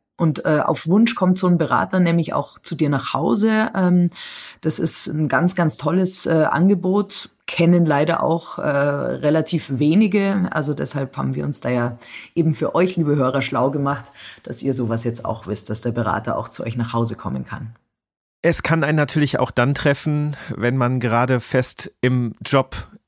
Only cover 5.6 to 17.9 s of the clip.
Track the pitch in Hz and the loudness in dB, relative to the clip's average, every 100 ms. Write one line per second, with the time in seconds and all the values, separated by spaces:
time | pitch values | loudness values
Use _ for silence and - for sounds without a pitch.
5.6 | 160 - 147 180 185 - - 160 156 - | 0 0 0 0 0 -2 0 2 2 4
6.6 | 185 196 180 196 202 - - _ - - | 4 2 2 0 0 -4 -8 _ -6 2
7.6 | 170 175 165 143 156 - - 165 - - | 4 6 4 2 2 0 0 -2 -4 -6
8.6 | - 143 143 143 127 127 147 160 160 170 | -2 0 0 0 -4 -2 0 2 0 -2
9.6 | - 131 147 175 220 202 196 196 180 - | -2 0 4 4 4 2 0 0 0 -2
10.6 | 147 143 143 147 135 - 135 135 147 143 | -4 -4 -4 -4 -6 -4 -4 -4 -4 -4
11.6 | 127 123 120 120 - - - - 170 147 | -2 -2 -2 -6 -14 -20 -6 0 0 0
12.6 | 151 156 185 180 147 143 127 139 - 135 | 0 2 0 0 0 2 2 0 -2 0
13.6 | 131 143 139 135 113 - - - - - | 0 0 -2 -4 -8 -20 -20 -16 -10 -6
14.6 | 139 127 117 117 120 117 - 110 - 104 | -2 -2 -2 -2 -2 -4 -4 -6 -6 -6
15.6 | - 107 120 117 104 90 113 - 107 - | -4 -4 -4 -2 -2 -2 -2 -4 -6 -8
16.6 | - 120 117 117 117 - 98 131 - - | -6 -4 -2 -2 -2 -4 -6 -8 -8 -10
17.6 | 113 - _ | -12 -16 _